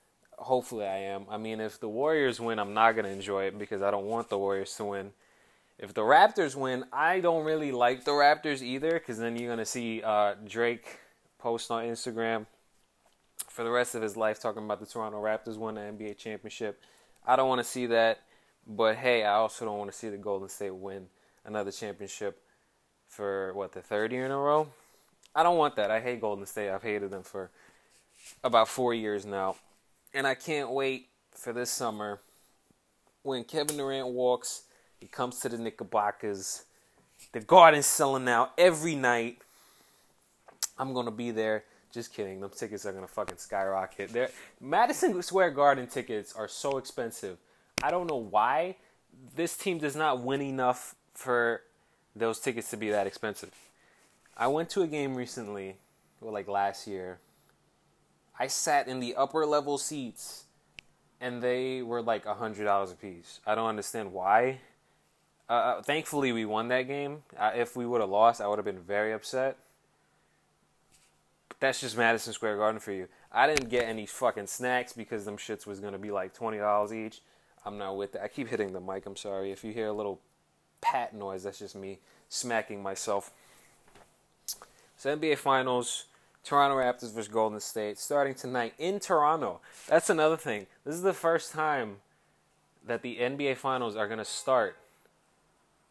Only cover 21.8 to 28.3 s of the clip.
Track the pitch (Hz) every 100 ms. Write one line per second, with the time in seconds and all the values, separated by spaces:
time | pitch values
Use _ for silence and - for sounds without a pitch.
21.8 | 107 92 98 - 101 - _ _ _ _
22.8 | _ _ _ - 101 98 95 95 95 92
23.8 | - 104 110 127 131 139 143 151 151 -
24.8 | - _ _ _ - 151 170 175 147 -
25.8 | 104 110 123 120 107 101 98 - 104 95
26.8 | 110 104 98 98 90 98 92 _ - _
27.8 | _ _ _ _ -